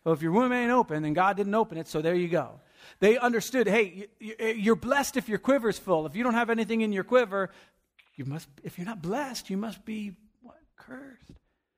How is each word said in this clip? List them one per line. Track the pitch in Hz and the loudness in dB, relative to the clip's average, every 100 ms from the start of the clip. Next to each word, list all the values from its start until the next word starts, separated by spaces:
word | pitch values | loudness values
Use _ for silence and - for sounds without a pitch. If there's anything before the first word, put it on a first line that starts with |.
So | 160 | 0
if | 156 | 0
your | 165 | 2
womb | 196 254 | 2 4
ain't | 247 240 | 2 2
open, | 254 - 151 | 2 2 -2
then | 151 | 0
God | 151 190 196 | 2 2 2
didn't | 202 214 | 0 0
open | 220 160 | -2 -4
it, | 156 | -8
so | 156 | -4
there | 160 180 | 0 0
you | 170 | 0
go. | 165 117 107 _ _ - - | -2 -4 -10 _ _ -20 2
They | 196 240 | 4 6
understood, | 240 233 - 254 202 | 4 0 0 2 4
hey, | 220 196 185 202 _ | 4 2 -4 -18 _
y-, | 220 220 | -16 -6
y-, | 220 | -4
you're | 226 202 202 | 0 2 2
blessed | 233 277 262 262 | 2 0 0 -4
if | - | -4
your | 202 | -2
quiver's | - 277 226 - | 2 2 2 -2
full. | - 160 156 | 0 0 0
If | 180 | -2
you | |
don't | 247 233 | 0 0
have | 226 | 0
anything | 226 214 226 | 0 0 0
in | 220 | 0
your | 196 | -2
quiver, | - 247 220 196 185 - - _ _ _ _ - | 2 2 2 0 -6 -8 -20 _ _ _ _ -12
you | 135 | -10
must, | 156 - - | -10 -12 -16
if | - - | -14 -12
you're | 180 | -10
not | 226 | -8
blessed, | 165 233 277 233 - | -6 -4 -6 -8 -6
you | 190 | -6
must | 220 185 | -6 -8
be, | - 214 208 180 _ _ | -10 -10 -10 -14 _ _
what, | 247 - _ _ | -20 -20 _ _
cursed. | - 254 277 240 - - _ _ _ | -20 -20 -20 -20 -20 -20 _ _ _